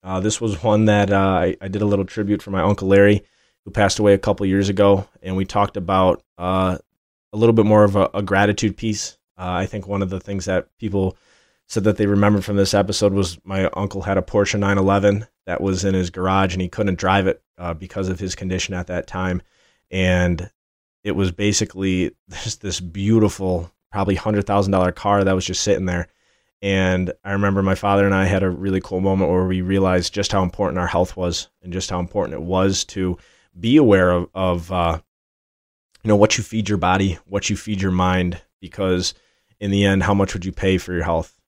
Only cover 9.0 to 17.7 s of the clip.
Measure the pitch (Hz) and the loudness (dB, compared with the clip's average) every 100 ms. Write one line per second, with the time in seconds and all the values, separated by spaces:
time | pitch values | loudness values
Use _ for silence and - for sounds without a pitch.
9 | - - _ _ 90 92 92 110 95 101 | -8 -14 _ _ -8 -6 -6 -8 -8 -6
10 | 92 92 - 101 90 92 - _ 110 98 | -4 -6 -8 -8 -2 -4 -4 _ -6 -2
11 | 95 - _ _ _ _ _ - 101 101 | -2 -4 _ _ _ _ _ -2 0 0
12 | 101 101 104 104 92 101 98 101 98 98 | 2 4 4 2 0 0 2 2 0 0
13 | 101 98 90 82 90 98 95 - 101 98 | 0 2 -2 -6 -8 -2 -2 -2 -6 -6
14 | 92 98 90 107 101 104 101 98 95 98 | -2 -2 0 0 0 0 0 2 2 4
15 | 101 101 110 _ - 87 95 92 98 95 | 2 2 -4 _ -8 -4 -2 -2 0 0
16 | 87 92 92 95 95 92 90 - 101 90 | -2 -4 0 2 0 -2 -6 -4 -4 -2
17 | 92 98 95 - _ _ 87 | 0 2 2 -2 _ _ -10